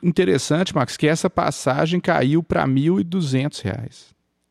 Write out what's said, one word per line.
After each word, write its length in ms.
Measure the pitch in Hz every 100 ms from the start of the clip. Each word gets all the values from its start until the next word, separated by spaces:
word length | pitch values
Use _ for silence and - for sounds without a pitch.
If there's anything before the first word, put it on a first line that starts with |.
interessante, 720 | 175 170 185 165 - 151 185
Max, 220 | - 123 -
que 100 | 151
essa 240 | 160 190
passagem 720 | - - - - 139 160 175
caiu 420 | - 160 131 156
pra 240 | 165 175 139
mil 320 | 135 151 190
e 60 |
duzentos 560 | 180 190 156 131 143 -
reais. 520 | - 107 117 - - _ _ _ _